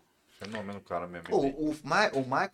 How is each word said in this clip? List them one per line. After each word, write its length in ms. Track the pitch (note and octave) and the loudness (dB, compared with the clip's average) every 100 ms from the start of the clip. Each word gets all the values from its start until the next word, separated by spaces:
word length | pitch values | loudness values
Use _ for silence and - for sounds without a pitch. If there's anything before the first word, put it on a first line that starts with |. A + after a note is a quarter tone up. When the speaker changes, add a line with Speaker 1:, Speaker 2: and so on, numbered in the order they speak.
| _ _ _ - | _ _ _ -16
Speaker 1:
Fenômeno, 420 | G2 A2 G2+ G2+ | -10 -8 -8 -10
cara, 260 | - F2 F2 | -6 -6 -6
mesmo, 200 | F2 E2+ | -10 0
Speaker 2:
Ô, 140 | F3+ | 2
Speaker 1:
hein? 100 | C#3 D3+ | 2 2
Speaker 2:
o 160 | D3+ D3+ | -2 -2
Ma-, 260 | C#3 F3+ G#3+ | 0 4 4
o 80 | C#3 | 2
Michael, 280 | B2 C#3 F#3+ | 0 0 0